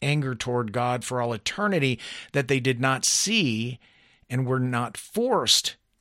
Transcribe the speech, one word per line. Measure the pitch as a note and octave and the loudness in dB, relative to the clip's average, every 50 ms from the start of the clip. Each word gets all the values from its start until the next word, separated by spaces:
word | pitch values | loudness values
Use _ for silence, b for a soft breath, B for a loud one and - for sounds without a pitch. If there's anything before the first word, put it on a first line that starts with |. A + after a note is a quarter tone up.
| - | -2
anger | C#3 D3 D3+ C#3 C3 B2+ | 0 0 0 0 -2 -4
toward | A2 - B2+ B2 B2 A#2+ G#2+ G2+ | -4 -4 -2 0 0 0 -2 -2
God | B2 A#2+ B2 B2 B2 A2 | -2 0 0 0 -2 -4
for | - B2+ B2 A#2+ | -4 -2 -2 0
all | A#2+ A#2 | -2 -2
eternity | G#2 - - - - G#3 G#3 F#3+ E3 C#3 C3 B2 - B B B B B B B | -4 -4 -6 -4 -2 0 2 2 4 4 4 2 0 B B B B B B B
that | C#3+ C3+ | 0 0
they | A#2+ C#3 C3+ | 2 2 2
did | A#2+ C3 B2+ A#2 | 2 2 0 2
not | C3 C3 C3 A#2+ - | 2 0 0 2 0
see | - - - - F#3+ A3+ A3 F3+ B2+ A2 A2 A2+ B2 B2+ - b b b b b b b b b b | 0 2 2 2 2 2 2 2 2 0 0 -2 -4 -8 -10 b b b b b b b b b b
and | B2 B2+ C3 | -2 -2 0
were | B2 C3 C3 | 0 0 0
not | B2+ B2+ B2 A#2+ A#2+ A2+ - - | 0 0 0 -2 -2 -4 -6 -10
forced | - - - G#3 A#3+ C4 A#3+ F3 B2 G#2+ - - - - - - _ _ _ - | -14 -8 -2 0 0 2 2 2 4 4 2 2 2 0 -6 -10 _ _ _ -8